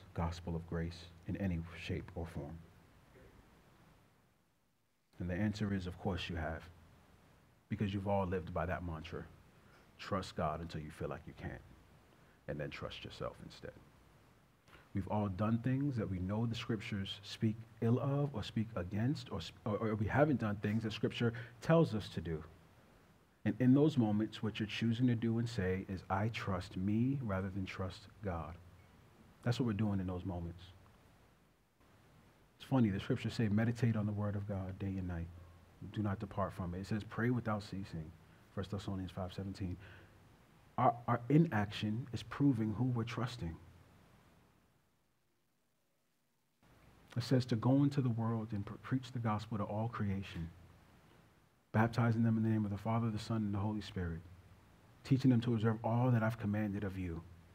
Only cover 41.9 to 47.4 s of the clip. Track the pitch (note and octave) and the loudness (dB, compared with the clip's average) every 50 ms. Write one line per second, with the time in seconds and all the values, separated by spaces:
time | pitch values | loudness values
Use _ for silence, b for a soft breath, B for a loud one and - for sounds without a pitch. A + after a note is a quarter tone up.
41.9 | G#2+ A#2+ C#3 - - - - - - - C#3+ C#3+ C3 A2 A2 G#2+ G2+ F#2+ B2+ C3 | -2 -2 -4 -6 -8 -10 -8 -6 -2 2 4 4 4 4 2 0 0 0 0 0
42.9 | B2 A#2 A2 - - A#2 A2+ A#2 - - E2+ E2 E2 - - - - - - - | 2 0 -2 -2 -2 -4 -4 -4 -4 -4 -6 -6 -6 -8 -14 -20 -20 -20 -20 -20
43.9 | - - - - - - - - - - _ _ _ _ _ _ _ _ _ _ | -20 -20 -20 -20 -20 -20 -20 -20 -20 -20 _ _ _ _ _ _ _ _ _ _
44.9 | _ _ _ _ _ _ _ _ _ _ _ _ _ _ _ _ _ _ _ _ | _ _ _ _ _ _ _ _ _ _ _ _ _ _ _ _ _ _ _ _
45.9 | _ _ _ _ _ _ _ _ _ _ _ _ _ _ _ - - - - - | _ _ _ _ _ _ _ _ _ _ _ _ _ _ _ -20 -20 -20 -20 -20
46.9 | - - - - - B2 - - B2+ B2+ | -20 -20 -16 -8 -4 -2 2 4 4 4